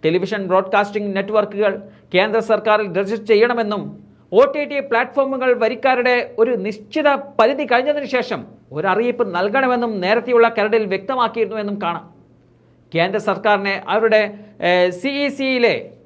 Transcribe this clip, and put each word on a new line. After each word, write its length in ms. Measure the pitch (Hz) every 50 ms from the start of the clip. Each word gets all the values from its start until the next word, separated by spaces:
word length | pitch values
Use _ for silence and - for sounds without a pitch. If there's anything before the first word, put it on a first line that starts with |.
| -
ടെലിവിഷൻ 380 | 160 165 180 180 180 208 208 196 185
ബ്രോഡ്കാസ്റ്റിംഗ് 600 | 185 190 196 190 - 202 208 202 208 214 208 202 190
നെറ്റ്വർക്കുകൾ 560 | 190 190 196 214 214 208 208 202 196 214 202 190 - - - - - _ _ -
കേന്ദ്ര 240 | 180 190 220 208 226
സർക്കാരിൽ 460 | 220 220 220 208 214 220 214 214 214 202 165 180
രജിസ്റ്റർ 300 | 202 190 226 220 214 214 226
ചെയ്യണമെന്നും 500 | 208 220 240 247 233 226 208 208 202 156 - - - - - - _ _ _ -
ഒ 100 | 202 262 285 -
ടി 100 | 302 294 240
ടി 80 | 285 285 269 277
പ്ലാറ്റ്ഫോമുകൾ 600 | 233 240 269 262 - 285 269 269 269 262 254 254 247 220 226
വരിക്കാരുടെ 520 | 220 254 254 - 269 262 247 240 254 247 240 - - - -
ഒരു 120 | 226 254 247 202 185
നിശ്ചിത 440 | 208 202 214 - - - 311 302 294 285 277 285 - - -
പരിധി 260 | 226 233 277 269 - 220 247
കഴിഞ്ഞതിനു 360 | 240 254 294 294 294 285 - -
ശേഷം 260 | 254 233 - 220 147 104 - - _ _ _ 131
ഒരറിയിപ്പ് 480 | 147 165 196 185 202 233 240 240 - 240 202 170
നൽകണമെന്നും 580 | 175 185 208 202 269 269 254 247 247 233 233 220 196
നേരത്തെയുള്ള 480 | 180 185 214 233 226 254 247 233 233 233
കരടിൽ 360 | 233 226 202 214 208 226 220 196 190
വ്യക്തമാക്കിയിരുന്നുവെന്നും 840 | - 196 - 262 254 240 220 226 233 220 196 214 220 208 208 202 202 208
കാണാം. 220 | 214 170 160 - - - - _ _ _ _ _ _ _ _ _ _ _ _ _ _ -
കേന്ദ്ര 240 | 165 165 185 190 214 202 -
സർക്കാരിനെ 460 | 190 185 202 220 208 196 196 196 196 185 - - 180
അവരുടെ, 280 | 214 220 226 220 214 214 202 208 - - - - - - 175
ഏഹ്, 220 | 180 180 180 180 175 180
സി 120 | - 269 277 277 285
ഇ 40 | 277 -
സിയിലെ 380 | 269 269 262 262 247 240 220 160 117 - - - - _